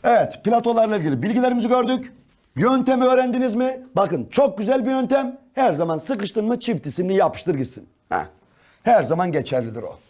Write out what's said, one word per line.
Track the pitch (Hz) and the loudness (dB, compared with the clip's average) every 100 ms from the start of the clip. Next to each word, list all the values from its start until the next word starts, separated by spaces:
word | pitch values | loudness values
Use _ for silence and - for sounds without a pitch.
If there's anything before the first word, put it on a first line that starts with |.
Evet, | 247 233 147 - | 4 2 2 -4
platolarla | 202 240 233 226 220 214 | 0 0 2 0 2 0
ilgili | 156 135 | -2 -2
bilgilerimizi | 165 214 254 247 233 | 0 0 0 0 0
gördük. | 254 240 254 254 - _ _ _ - | 0 2 -2 -4 -20 _ _ _ -2
Yöntemi | 214 262 254 262 254 | 2 2 2 2 4
öğrendiniz | 254 254 247 262 220 | 4 2 0 0 0
mi? | 254 254 - - | -2 -4 -4 -2
Bakın | 190 160 113 | 0 -2 -2
çok | - 277 208 | 2 2 0
güzel | 208 269 233 | 0 0 0
bir | |
yöntem. | 262 247 269 254 - _ | -2 2 0 0 -8 _
Her | - 269 | 0 0
zaman | 151 170 160 | 2 -2 -4
sıkıştın | 151 247 196 226 214 | -4 -6 -4 -4 -2
mı | 240 | -4
çift | 240 185 147 | -2 -4 -6
isimli | 135 180 190 | -6 -2 2
yapıştır | 170 - - 147 | 2 0 -4 -4
gitsin. | 131 - - _ _ | -4 -10 -20 _ _
Heh. | 90 76 _ _ _ _ _ | -6 -6 _ _ _ _ _
Her | - 226 | 2 2
zaman | 131 165 180 | 2 0 0
geçerlidir | 156 123 131 113 113 | -2 -2 -4 -4 -10
o. | 92 - | -12 -16